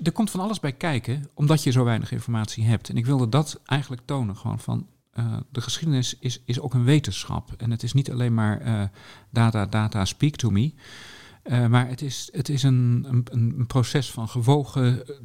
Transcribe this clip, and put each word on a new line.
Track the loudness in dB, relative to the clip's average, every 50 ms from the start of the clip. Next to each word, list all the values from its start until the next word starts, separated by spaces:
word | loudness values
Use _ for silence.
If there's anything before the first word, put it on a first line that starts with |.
er | -4 -2
komt | 0 0 -2 -2
van | -2 -4
alles | -4 -4 -4 -4
bij | -4 -6
kijken, | -6 -4 -4 -2 -2 -2 -2 -4 -4 -6 -6 -8 _
omdat | 0 2 4 4 4
je | 4 4
zo | 4 4 4
weinig | 4 2 0 -2 -4
informatie | -6 -6 -4 -2 -2 -2 -2 -4 -2 0 2
hebt. | 2 2 2 0 -2
En | -2
ik | -2 0
wilde | 2 2 2 2 2
dat | 2 2 0 0 -4 -12 _
eigenlijk | -4 -2 -2 -2 -4 -10 -12 -8
tonen, | -6 -4 -2 -2 -4 -4
gewoon | -6 -6 -4 -4 -4
van, | -4 -4 -4 -4 -6 -8 _ _ _ _
eh, | -6 -4 -4 -2 -4 -6 -8 -8
de | -8 -8
geschiedenis | -6 -6 -6 -4 0 0 0 0 0 -2 -4 -6
is, | -6 -8 -8 -6 _
is | -6 -6 -4
ook | -4 -2 0
een | 2 4
wetenschap. | 4 4 4 4 0 -4 -6 -6 -6 -6 -6 -6 -8 -10
En | -6 -4 -4
het | -4 -2
is | -2 0
niet | 0 0 0 0
alleen | -2 -2 0 2 2
maar, | 2 2 2 0 -2
eh, | -2 -2 -2 -2 -2 -4 -6 -10 -20 -20 -20 -20 -14 _
data, | 0 2 2 4 2 2 0
data, | 0 0 0 0 0 0 -2 -2
speak | -2 -2 0 0 0 0
to | 0 0 2
me. | 2 2 2 2 -2 -6 -16 -20 -20 -20 -20 -20 -20 -20 -20 -20 -20 -14
Eh, | -6 -2 0 2 4
maar | 4 4 4 4 2
het | -4 -6
is, | -6 -6 -8 -8 -10 -8
het | -6 -6 -4 -2
is | 0 2
een, | 2 4 4 4 4 4 2 2 0 0
een, | 0 0 0 0
een, | 0 0 0 0 0 -2
een | -2
proces | 0 2 2 2 2 0 -2 -2 -4
van | -6 -8 -6 -4
gewogen, | -4 0 2 4 4 4 2 -2 -2 0 2 2 2 0 -4
eh, | -10 -16 -16